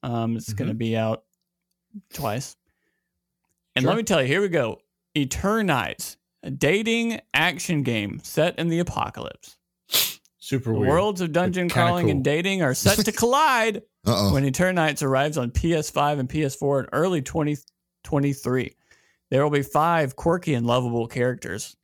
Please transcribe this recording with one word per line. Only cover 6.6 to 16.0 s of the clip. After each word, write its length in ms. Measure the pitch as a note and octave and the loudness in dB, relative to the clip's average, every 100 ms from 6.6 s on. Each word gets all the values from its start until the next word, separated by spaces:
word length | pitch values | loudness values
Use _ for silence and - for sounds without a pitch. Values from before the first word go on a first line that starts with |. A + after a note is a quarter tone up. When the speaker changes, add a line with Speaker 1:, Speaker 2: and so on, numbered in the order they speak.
| C#3 G3 A3+ A3+ A#3 A3+ - | 2 2 2 0 -2 -6 -4
Speaker 1:
action 500 | - F3 E3 - D#3+ | 0 0 -2 -2 0
game 380 | B2+ A#2 G2+ - | 0 0 -2 -6
set 360 | - - D#3+ - | -6 0 0 0
in 100 | E3+ | -2
the 120 | E3 | 0
apocalypse. 760 | F3 - - - - - - - _ _ _ - - - _ _ | -2 -2 -6 -6 -12 -12 -20 -20 _ _ _ -2 -2 -4 _ _
Speaker 3:
Super 340 | - C3+ A#2 | -6 -4 -2
Speaker 1:
The 60 | A2+ | 0
Speaker 3:
weird, 100 | A2+ | 2
Speaker 1:
worlds 300 | D#3 G3+ G3 | 2 2 -2
of 80 | F3 | -2
Speaker 3:
but 120 | D#3 | 0
Speaker 1:
dungeon 280 | F3+ F3+ F3 | 0 0 0
Speaker 3:
kinda 60 | C3 F3 | 2 2
Speaker 1:
crawling 240 | F3 E3+ | 2 2
and 80 | - | 2
Speaker 3:
cool. 60 | C#3 | 0
Speaker 1:
dating 280 | D3+ F#3 F#3+ | 0 0 0
are 120 | D#3 | 0
set 240 | C3 - G#3+ | 2 2 2
Speaker 4:
<laughs> 60 | |
Speaker 1:
to 80 | G#3+ | 2
collide 680 | G#3+ A#3 C4+ D#4 B3+ A3+ G#3 - _ | 0 2 4 4 4 0 -2 -10 _
Speaker 4:
Uh-oh. 280 | - A2+ G2+ | 0 2 4
Speaker 1:
when 100 | C#3 | 4
Eternights 580 | C#3 C3+ F#3 F3+ D#3 C#3+ | 2 2 0 2 0 0
arrives 360 | C#3+ C3 D3 D3+ | 0 2 0 -2
on 140 | A#2+ | -2
P 200 | - E3 | 0 2
S 160 | E3 D3+ | 0 0
five 280 | - | 0